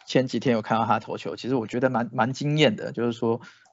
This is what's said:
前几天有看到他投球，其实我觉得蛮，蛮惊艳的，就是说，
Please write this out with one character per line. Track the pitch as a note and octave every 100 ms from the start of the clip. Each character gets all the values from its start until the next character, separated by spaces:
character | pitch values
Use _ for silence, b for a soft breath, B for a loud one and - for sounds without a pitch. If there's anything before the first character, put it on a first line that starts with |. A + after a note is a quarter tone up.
| -
前 | C#3 B2+
几 | A#2+
天 | B2+
有 | A2+
看 | G#2 A2+
到 | A2+
他 | A2
投 | - G#2
球， | - D#2+
其 | A2+
实 |
我 | C3 G#2+
觉 | A#2+
得 | C3
蛮， | B2 A#2+
蛮 | - A2+
惊 | C3+ D3 D3+
艳 | C#3+
的， | - -
就 | -
是 | A#2+
说， | A#2 A#2 A#2 B B B